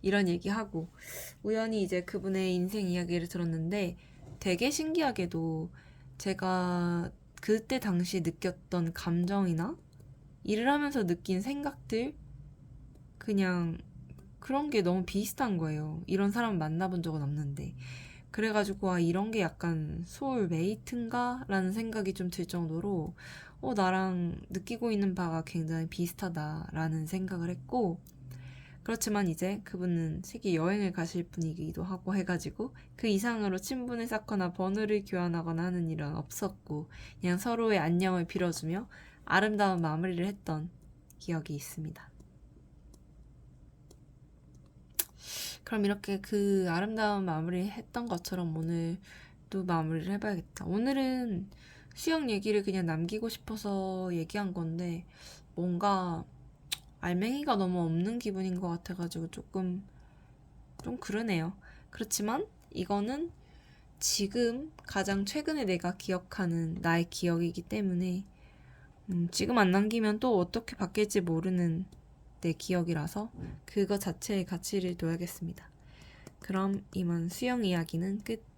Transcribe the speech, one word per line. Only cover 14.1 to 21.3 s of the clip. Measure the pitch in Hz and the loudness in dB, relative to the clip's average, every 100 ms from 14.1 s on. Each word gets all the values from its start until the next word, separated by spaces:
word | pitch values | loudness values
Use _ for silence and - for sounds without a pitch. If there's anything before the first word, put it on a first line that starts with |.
| - - - | -18 -18 -18
그런 | - 269 302 | -2 0 4
게 | 226 | 4
너무 | 175 180 180 | 4 2 2
비슷한 | 196 214 - 262 185 | 0 -2 0 0 2
거예요. | 160 151 151 156 180 | 0 -2 -4 -6 0
이런 | 190 202 | 4 4
사람 | 202 233 190 | 4 2 2
만나본 | 156 160 185 180 | 0 0 0 0
적은 | 165 156 | -2 -2
없는데. | 143 147 143 143 139 - - - - - - | -2 -2 -2 -4 -8 -10 -12 -14 -14 -18 -10
그래가지고 | - 220 214 202 196 196 | -2 2 2 2 2 2
'아, | 180 | 4
이런 | 170 175 214 | 4 4 2
게 | 226 | 2
약간 | 170 - 175 165 151 165 170 | 0 0 -2 0 -2 -4 -8
소울메이트인가?'라는 | - 277 254 190 160 175 214 - 240 233 247 247 | -4 -2 2 2 2 0 -2 -4 -4 -2 0 0